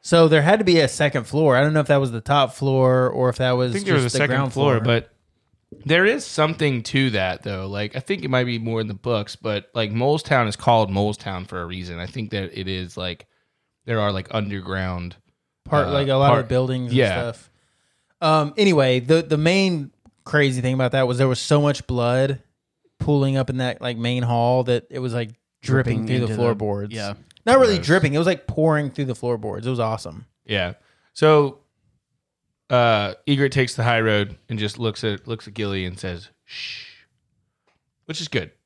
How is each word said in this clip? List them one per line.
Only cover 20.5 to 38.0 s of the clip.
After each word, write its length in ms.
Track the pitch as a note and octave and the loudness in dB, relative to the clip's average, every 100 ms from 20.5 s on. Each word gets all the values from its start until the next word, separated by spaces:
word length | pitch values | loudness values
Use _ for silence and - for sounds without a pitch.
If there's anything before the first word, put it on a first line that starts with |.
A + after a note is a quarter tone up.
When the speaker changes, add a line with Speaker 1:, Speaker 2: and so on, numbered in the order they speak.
| B2+ | 0
Speaker 1:
thing 120 | B2 C3 | -2 0
about 180 | B2+ | 0
that 140 | C3+ B2+ | 2 0
was 100 | B2 | 2
there 100 | C3+ | 2
was 120 | B2+ | 0
so 220 | - D3 | 2 2
much 240 | D3 C3+ - | 2 0 -4
blood 540 | B2 A#2+ B2+ C3+ C3+ _ _ _ _ _ _ | -2 0 2 0 -2 _ _ _ _ _ _
pooling 380 | - D3 C#3 C3+ | 0 2 2 0
up 120 | C3 | -2
in 80 | B2+ | -2
that, 220 | B2+ - | -4 -4
like, 160 | B2 A#2 | -6 -4
main 260 | A#2 B2 | -2 0
hall 400 | A#2+ A#2 A#2+ B2+ | 0 2 2 2
that 240 | B2+ A#2+ - | 2 -2 -2
it 100 | B2+ | -8
was, 140 | B2+ | -6
like, 160 | A#2+ A2+ A#2+ _ _ | -6 -8 -12 _ _
dripping 440 | - C3 A#2+ A2 A2 | 0 0 2 -2 -2
Speaker 3:
Dripping 20 | |
Speaker 1:
through 80 | B2+ | -2
the 40 | |
Speaker 3:
into 40 | A#2 A2 | -2 0
the 0 | |
Speaker 1:
floorboards. 580 | A#2+ G#2 G#2 G2+ G2+ | -2 0 -4 -6 -6
Speaker 3:
Yeah. 200 | A2+ G2+ G2+ _ _ - | -8 -8 -10 _ _ 2
Speaker 1:
Not 140 | C4 | 6
really 160 | B3+ F#3+ | 6 2
Speaker 2:
Gross. 100 | C3+ | 2
Speaker 1:
dripping. 280 | F3+ D#3 C#3+ | 2 4 2
It 20 | |
was, 100 | E3+ | 0
like, 200 | F3 - | -2 -4
pouring 420 | - D#3+ D3+ D3 | -2 0 0 -2
through 160 | - C#3 | -6 -6
the 100 | A#2 | -4
floorboards. 500 | B2+ A#2 G#2+ F#2+ A#2 | -4 -4 -6 -8 -6
It 20 | |
was 100 | B2+ | -2
awesome. 460 | A2 A2 - E2 - _ - | -2 -4 -10 -16 -20 _ -6
Speaker 2:
Yeah. 280 | G#2 F2+ - _ _ _ | -4 -4 -6 _ _ _
So, 460 | - D#3 D3+ C#3+ C3+ _ _ _ _ _ _ _ _ _ _ _ | 2 4 6 4 -4 _ _ _ _ _ _ _ _ _ _ _
uh, 440 | B2 A#2 A2 G2+ F#2+ - | 2 4 2 0 -6 -2
Ygritte 240 | C#3 C#3 | 0 2
takes 240 | C3+ B2+ - | 0 -2 0
the 80 | |
high 180 | A#2 A#2 | 0 2
road 360 | A2 G#2 G2+ E2 _ | 2 0 -2 -8 _
and 100 | A2+ | -6
just 180 | G#2 A#2 | -6 -4
looks 260 | A2+ G#2 | -6 -4
at, 240 | A2+ G2+ - | -6 -6 -8
looks 200 | A2+ - | -12 -12
at 60 | G#2 | -8
Gilly 300 | G#2 G2 F#2 | -6 -4 -6
and 120 | F#2 | -8
says, 320 | F#2+ F2 - _ _ | -10 -10 -14 _ _
"Shh," 400 | - - - - - _ _ _ _ _ _ _ _ _ _ | -14 -14 -14 -18 -20 _ _ _ _ _ _ _ _ _ _